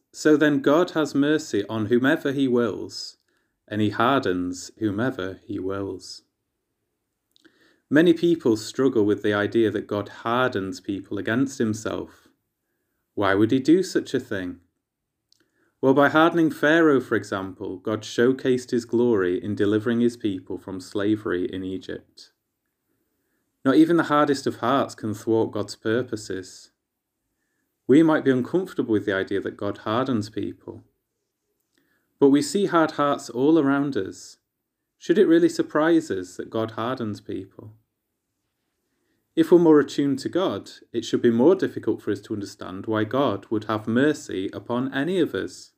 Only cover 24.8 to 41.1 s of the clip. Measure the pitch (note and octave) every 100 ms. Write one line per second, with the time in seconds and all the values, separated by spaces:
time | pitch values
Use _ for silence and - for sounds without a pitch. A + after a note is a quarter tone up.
24.8 | B2 - A2 G#2+ - A2+ - G#2+ G#2 -
25.8 | A2+ A#2 B2 G#2+ - F#2+ F#2 - - _
26.8 | _ _ _ _ _ _ _ _ _ _
27.8 | - C#3 E3 D#3 C3+ B2+ A#2+ F3 F#3 -
28.8 | A#2 G#2 G2+ F#2+ F#2 G2 - - G2+ G2+
29.8 | G#2+ A2 C3+ A#2 G#2+ - F#2+ - - G#2
30.8 | - _ _ _ _ _ _ _ _ _
31.8 | _ _ _ _ C#3 C#3+ D3 G3+ F3+ E3+
32.8 | D#3 - C#3+ C#3+ - A#2+ C#3 D#3+ C#3 C#3
33.8 | C#3+ G#2+ F#2 - - - _ _ _ _
34.8 | _ _ - F3 F3+ E3 E3+ E3 E3 D3+
35.8 | D#3+ E3 D#3 F#2+ F2+ - - A2+ A2 A2
36.8 | A2+ B2+ A2 G2+ - G2 F#2+ - A2 A2
37.8 | _ _ _ _ _ _ _ _ _ _
38.8 | _ _ _ _ _ - E3 F3 E3 D3+
39.8 | C#3 - C#3+ C3+ A2 E3 F#3 G2 - -
40.8 | _ A#2 -